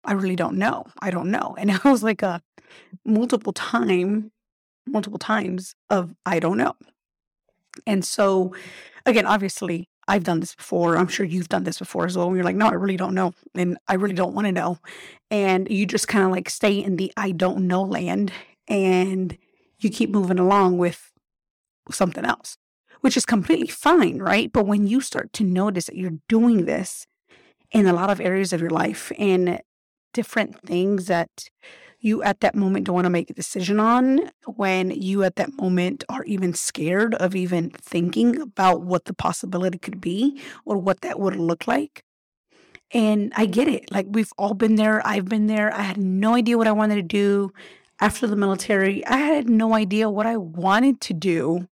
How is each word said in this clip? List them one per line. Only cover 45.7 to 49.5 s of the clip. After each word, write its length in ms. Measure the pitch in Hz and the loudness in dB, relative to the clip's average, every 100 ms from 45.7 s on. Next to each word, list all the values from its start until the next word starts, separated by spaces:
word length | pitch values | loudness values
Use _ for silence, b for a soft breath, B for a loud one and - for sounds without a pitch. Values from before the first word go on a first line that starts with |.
I 80 | 214 | -2
had 160 | 196 196 | -4 -2
no 380 | 185 190 220 240 | -2 2 2 2
idea 200 | 226 233 | 4 2
what 120 | 220 | 2
I 40 | |
wanted 240 | 214 214 208 | 2 2 0
to 60 | |
do 500 | 170 202 202 202 196 B B B B - | 0 0 2 2 -2 B B B B -2
after 280 | 208 - 233 | -2 0 -2
the 80 | 202 | 0
military. 680 | 196 190 - 196 190 202 - | 0 -2 0 2 2 -2 -2
I 100 | 262 | 0
had 320 | 294 302 | 2 0
no 260 | 240 | 2